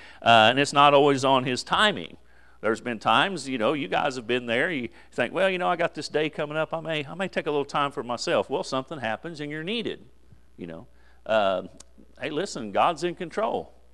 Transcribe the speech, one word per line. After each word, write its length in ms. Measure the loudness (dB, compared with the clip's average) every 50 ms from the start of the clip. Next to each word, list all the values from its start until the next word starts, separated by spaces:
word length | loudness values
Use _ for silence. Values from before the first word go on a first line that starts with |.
| -20 -20 -12 0
Uh, 260 | 6 8 8 10 10 8
and 100 | 6 4
it's 140 | 2 2 4
not 200 | 6 6 8 8
always 300 | 8 8 6 4 4 2
on 200 | 4 4 2 2
his 200 | 0 -4 -4 -4
timing. 540 | -2 0 2 2 2 0 -2 -8 -12 -14 -18 -20 -20 -20 -20 -20 -20 -14 -6
There's 200 | -2 -2 -2 -2
been 180 | -4 -6 -8 -2
times, 500 | 0 2 4 4 2 0 -2 -6 -8 -6
you 80 | -4 -2
know, 160 | 0 0 0
you 140 | -2 -4 -2
guys 280 | -2 -2 -2 -2 -4
have 120 | -6 -4 -4
been 180 | -4 -2 -2
there, 260 | -2 -2 0 0 -2
you 180 | -4 -6 -8 -8 -12 -16 -20 -10
think, 220 | -6 -4 -4 -4 -2
"Well, 160 | 0 0 0
you 80 | 0 0
know, 100 | -2 -2
I 80 | -2
got 200 | -2 -2 -4 -4
this 120 | -6 -8 -4
day 220 | -2 -2 -2 -2
coming 280 | -4 -6 -8 -6 -4 -4
up, 160 | -4 -4 -6
I 60 | -8
may, 260 | -6 -6 -6 -6 -6
I 100 | -8 -8
may 120 | -8 -8 -6
take 200 | -6 -6 -4 -2
a 40 |
little 140 | -2 -2 -2
time 260 | -2 -2 -2 -2 -2
for 120 | -2 -6 -6
myself." 460 | -6 -6 -6 -2 0 0 0 0 0
Well, 140 | -2 -6 -4
something 360 | -4 -4 -6 -6 -6 -8 -6
happens 420 | -6 -6 -6 -6 -8 -12 -12 -10
and 100 | -10 -10
you're 120 | -10 -10 -8
needed, 420 | -6 -6 -6 -6 -6 -8 -10 -14 -20 -20 -20 -20 -20 -20 -20 -20 -20 -16 -14
you 100 | -12 -12
know. 200 | -12 -14 -16 -20 -20 -20 -20 -20 -20 -12 -4
Uh, 380 | 0 2 2 2 2 0 -2 -4 -8 -14 -20 -20 -20 -20 -20 -20 -20 -16 -12
hey, 80 | -10 -8
listen, 420 | -6 -6 -6 -6 -8 -10 -8 -4
God's 320 | 0 2 2 2 0 -2 -4
in 120 | -6 -6
control. 580 | -8 -10 -8 -6 -4 -4 -2 -2 -4 -6 -10 -16 -20 -20 -20